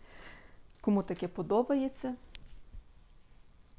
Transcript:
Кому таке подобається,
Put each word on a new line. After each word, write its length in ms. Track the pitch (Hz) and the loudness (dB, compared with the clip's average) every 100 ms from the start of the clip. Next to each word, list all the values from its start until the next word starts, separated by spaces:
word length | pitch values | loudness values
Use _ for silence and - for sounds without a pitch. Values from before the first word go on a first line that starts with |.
| - - - - - - - - | -18 -16 -16 -18 -18 -20 -20 -2
Кому 220 | - 202 | 4 4
таке 240 | 185 175 175 | 2 -2 -4
подобається, 880 | - 170 208 247 285 269 - 254 247 - - - - - - - - - - - - - - - | -4 2 4 6 2 2 -2 -6 -6 -10 -16 -14 -14 -14 -14 -14 -20 -20 -20 -20 -20 -20 -20 -20